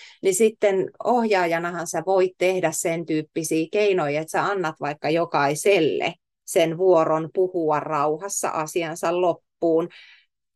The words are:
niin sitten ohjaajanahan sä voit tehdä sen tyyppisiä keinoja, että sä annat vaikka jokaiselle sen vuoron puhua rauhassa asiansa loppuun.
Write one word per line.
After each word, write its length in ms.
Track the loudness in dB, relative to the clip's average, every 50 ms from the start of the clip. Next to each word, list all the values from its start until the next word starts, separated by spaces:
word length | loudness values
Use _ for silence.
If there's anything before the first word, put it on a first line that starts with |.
| -20 -20 -14 _
niin 120 | -2 0 2
sitten 560 | 4 4 2 2 2 0 2 2 0 -2 -4 -6 -6 -2
ohjaajanahan 840 | 0 0 2 2 2 2 2 2 0 0 -2 -2 -4 -6 -6 -6
sä 160 | -6 -6 -4 -2
voit 260 | 2 2 2 2 2 0 0
tehdä 320 | 0 0 0 0 0 -2
sen 340 | -2 -2 -2 -2 -2 -4 -4
tyyppisiä 600 | -4 -4 -4 -4 -4 -6 -6 -4 -2 -2 -2 -2 -2
keinoja, 480 | 0 0 2 2 2 2 0 -2 -2 -4
että 100 | -4 -4
sä 140 | -2 -2 -2
annat 360 | -2 -2 -2 -4 -4 -6 -6
vaikka 300 | -6 -8 -6 -4 -2 -2
jokaiselle 1040 | 0 0 0 0 0 0 0 0 0 0 2 2 4 4 2 2 0 -2 -4 -4 -6 -10 _ _ _ _ _
sen 340 | -2 0 2 2 2 0 2
vuoron 520 | 4 4 6 6 4 2 0 -2 -4 -4 -2
puhua 460 | -2 -2 0 -2 -2 0 0 0 0
rauhassa 680 | -2 -2 -2 0 0 0 -2 -2 -6 -8 -6 -4 -4 -4
asiansa 720 | -4 -4 -6 -4 -4 -4 -4 -4 -6 -4 -4 -2 0 0
loppuun. 680 | 0 0 0 -2 _ _ _ _ 0 2 2 2 0 -2 -8 -16 -20 -20 -20 _ _ _ _ _ _ _ _